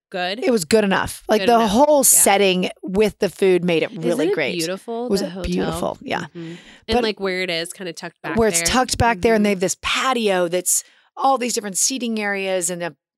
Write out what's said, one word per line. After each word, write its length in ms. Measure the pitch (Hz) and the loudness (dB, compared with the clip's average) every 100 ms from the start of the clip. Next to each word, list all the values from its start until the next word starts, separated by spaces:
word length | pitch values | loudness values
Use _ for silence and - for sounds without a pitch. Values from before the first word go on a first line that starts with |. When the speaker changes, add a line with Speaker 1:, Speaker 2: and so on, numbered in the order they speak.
| _ | _
Speaker 1:
good. 320 | 185 180 214 | -6 -6 -2
Speaker 2:
It 80 | 370 | 0
was 140 | 226 | 0
good 200 | 165 220 | 2 2
enough. 380 | 202 185 - - - | 4 0 -2 -8 0
Like, 140 | 214 | 2
Speaker 1:
Good 80 | 190 | 4
Speaker 2:
the 40 | 233 | 4
Speaker 1:
enough. 140 | 226 | 4
Speaker 2:
whole 280 | 214 294 294 | 4 6 6
Speaker 1:
Yeah. 40 | |
Speaker 2:
setting 680 | - - 214 196 196 185 185 - | 4 4 4 4 4 2 -2 -6
with 360 | - 190 214 - | -6 0 0 0
the 100 | 196 | -4
food 340 | - 196 180 | 2 4 4
made 200 | 175 160 | 2 0
it 80 | 156 | 0
really 160 | 202 160 | -4 -2
Speaker 1:
Isn't 200 | - 330 | 0 0
it 40 | |
Speaker 2:
great. 180 | 392 139 180 | 0 -2 -2
Speaker 1:
beautiful, 460 | 165 190 - 233 247 | -6 -6 -8 -8 -2
Speaker 2:
It 40 | |
was 100 | 196 | -2
Speaker 1:
the 80 | 180 | -2
hotel? 160 | 185 180 | -6 -4
Speaker 2:
beautiful. 460 | 180 175 165 82 - | -2 -2 -2 -4 -6
Yeah. 200 | - - | -6 -6
Speaker 1:
Mm-hmm. 160 | 170 170 165 | -6 -12 -14
And, 100 | 170 - - - | -14 -20 -20 -2
Speaker 2:
But 140 | 233 | -2
Speaker 1:
like, 180 | 220 208 | -2 -4
where 220 | 196 185 | -4 -4
it 80 | 185 | -4
is, 220 | 165 170 | -4 -6
kinda 180 | - 185 | -10 -12
tucked 280 | 160 170 _ | -12 -14 _
back 140 | 156 180 | -6 0
Speaker 2:
where 100 | 220 | 0
it's 100 | 170 | 2
Speaker 1:
there. 60 | 170 | 0
Speaker 2:
tucked 300 | 247 254 - | 0 0 0
back 220 | 240 196 | 0 2
there, 140 | 226 | 2
and 100 | 220 | 4
they 60 | 208 | 2
Speaker 1:
Mm-hmm. 40 | 190 | 0
Speaker 2:
have 40 | |
this 160 | 185 - | -2 -2
patio 680 | - 254 262 240 214 185 175 | -4 -2 -2 0 0 0 0
that's 340 | 180 175 - - _ _ | -2 -2 -2 -4 _ _
all 220 | - 269 262 | -2 0 0
these 140 | 240 | 0
different 240 | 214 208 180 | -4 -4 -4
seating 420 | - 262 233 220 | -2 -2 -4 -4
areas 520 | 208 196 190 190 180 | -4 -4 -2 -2 -2
and 120 | 175 | -6
a, 140 | 170 143 _ | -8 -10 _